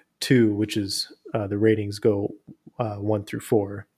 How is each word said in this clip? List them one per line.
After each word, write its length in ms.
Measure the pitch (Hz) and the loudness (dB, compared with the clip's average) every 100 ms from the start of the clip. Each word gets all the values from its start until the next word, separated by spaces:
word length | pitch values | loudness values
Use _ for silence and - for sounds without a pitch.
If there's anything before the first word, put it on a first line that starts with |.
| _ - | _ -6
two, 340 | - 131 113 101 | 2 4 4 2
which 200 | 107 110 | -2 -2
is, 380 | 98 - - - - | -4 -6 -10 -14 -8
uh, 120 | 113 101 | -6 -4
the 100 | 104 | 2
ratings 420 | 110 107 101 104 | 2 2 0 -2
go, 340 | 117 101 104 - - - - - | 0 0 -2 -8 -20 -20 -14 -8
uh, 160 | 117 101 | -6 -4
one 280 | 101 107 | -2 -2
through 180 | 101 113 | -4 -10
four. 440 | - 117 98 101 - | 0 0 0 -6 -16